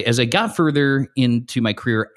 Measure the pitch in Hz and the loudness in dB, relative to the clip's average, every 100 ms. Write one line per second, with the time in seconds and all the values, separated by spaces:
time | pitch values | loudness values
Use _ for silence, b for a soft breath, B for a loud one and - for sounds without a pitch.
0 | 117 120 117 190 220 - 156 143 139 135 | 0 0 0 0 0 0 0 2 2 0
1 | 131 - 123 120 120 123 113 101 123 110 | -2 0 0 0 -2 -2 -2 -2 -2 -2
2 | 107 | -2